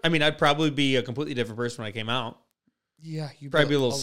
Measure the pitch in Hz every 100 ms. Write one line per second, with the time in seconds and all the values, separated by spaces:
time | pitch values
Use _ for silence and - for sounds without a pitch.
0 | 165 165 151 151 151 147 156 139 139 131
1 | 120 120 151 123 113 110 120 120 110 101
2 | 110 127 117 - _ _ _ _ _ _
3 | 160 156 151 - 143 156 143 143 127 139